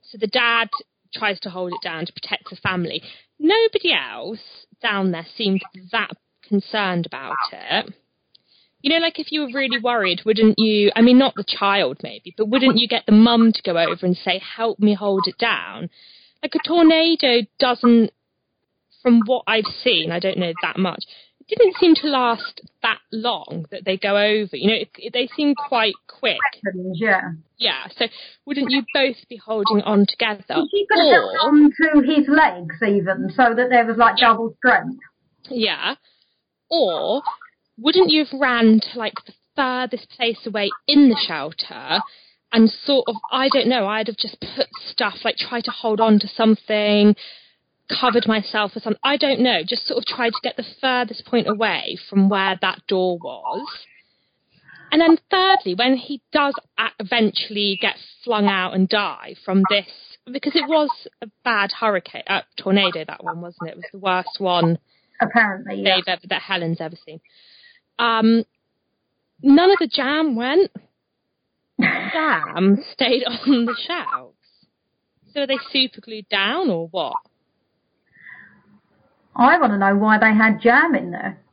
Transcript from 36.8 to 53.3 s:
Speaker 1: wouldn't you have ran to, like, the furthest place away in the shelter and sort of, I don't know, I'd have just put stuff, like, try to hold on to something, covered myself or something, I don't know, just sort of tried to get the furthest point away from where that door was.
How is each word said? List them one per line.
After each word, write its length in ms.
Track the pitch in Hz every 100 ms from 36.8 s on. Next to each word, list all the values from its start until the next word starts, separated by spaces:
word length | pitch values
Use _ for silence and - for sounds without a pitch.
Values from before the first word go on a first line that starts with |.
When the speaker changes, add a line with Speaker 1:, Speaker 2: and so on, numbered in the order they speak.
| 220 160 160 254 - 1047 - _ _ -
Speaker 1:
wouldn't 300 | 254 359 359
you 160 | 302 294
have 80 | 269
ran 380 | 269 240 226 220
to, 160 | - 240
like, 140 | 214 - -
the 80 | _ _ -
furthest 540 | 262 254 254 247 -
place 360 | - 240 226 233
away 220 | 208 202 - -
in 200 | 294 277
the 60 | 208 -
shelter 720 | 160 143 - - - 135 180 - - _ _ _
and 180 | 233 220
sort 360 | - - 277 -
of, 80 | 208 -
I 160 | 254 269
don't 180 | 277 240
know, 160 | 254 202
I'd 200 | 214 220
have 100 | 214
just 240 | 214 -
put 260 | - - 277 - -
stuff, 340 | - 208 -
like, 140 | 233 -
try 240 | - 240
to 100 | 226
hold 300 | - 226 214
on 180 | 226 208
to 80 | 202
something, 880 | - 220 220 - 214 208 208 208 208 - - _ _ _ _ _
covered 400 | - 254 240 220
myself 480 | 220 196 214 202 226
or 40 |
something, 200 | 220 208
I 120 | 269 285
don't 260 | 294 269
know, 200 | 254 190
just 220 | 170 240 -
sort 120 | -
of 60 | -
tried 240 | - 233
to 80 | 220
get 140 | 254 -
the 80 | 233 -
furthest 420 | 262 247 233 233 -
point 220 | 240 -
away 500 | 208 220 165 - - -
from 200 | 196 196
where 280 | 202 190 185
that 180 | 190 - -
door 300 | 190 185 175
was. 460 | 151